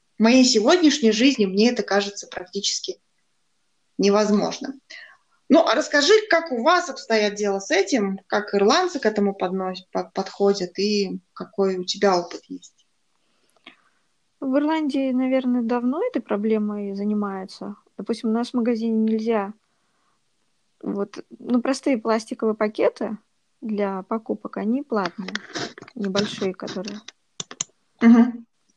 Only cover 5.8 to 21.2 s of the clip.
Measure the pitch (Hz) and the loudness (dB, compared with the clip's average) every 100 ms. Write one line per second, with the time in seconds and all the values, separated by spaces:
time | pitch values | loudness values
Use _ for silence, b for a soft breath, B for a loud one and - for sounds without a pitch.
5.8 | - 294 294 440 427 330 330 240 277 359 | 0 2 6 6 6 0 0 0 2 2
6.8 | 339 - - 220 208 196 208 196 - 349 | 0 -8 -2 0 0 -2 -2 -4 -2 -2
7.8 | 370 262 196 196 - 214 208 202 202 320 | 0 0 0 -4 -4 -4 -2 2 4 4
8.8 | 370 294 220 214 202 196 185 190 185 185 | 0 -2 -2 0 0 -2 -4 -4 -6 -10
9.8 | - 185 185 - 190 - 202 196 180 - | -8 -8 -6 -8 -8 0 0 2 -4 -4
10.8 | 208 208 190 185 - - 185 - 196 185 | -2 0 -2 -6 -14 -16 -10 -2 -2 -2
11.8 | 180 196 202 180 175 156 - - - _ | -6 -2 0 2 -2 -10 -14 -16 -16 _
12.8 | _ _ _ _ _ _ _ _ b b | _ _ _ _ _ _ _ _ b b
13.8 | b b b _ _ _ 277 262 294 320 | b b b _ _ _ -2 0 0 0
14.8 | 302 269 269 254 262 262 254 247 226 240 | 0 -2 -2 0 0 0 0 -2 0 -2
15.8 | 247 302 494 262 - 208 214 214 208 208 | -2 -2 -4 -4 -4 -2 0 0 -2 -6
16.8 | 202 196 208 208 202 190 190 - 196 208 | -8 -6 -2 -2 -4 -6 -12 -12 -14 -14
17.8 | _ - 202 226 226 226 240 247 233 226 | _ -12 -8 -4 -2 -2 -2 -2 -2 -2
18.8 | 226 220 220 220 220 220 196 - _ _ | -2 0 0 0 -2 -2 -4 -10 _ _
19.8 | _ _ _ _ _ _ _ _ _ _ | _ _ _ _ _ _ _ _ _ _
20.8 | - 202 202 - | -8 -6 -8 -10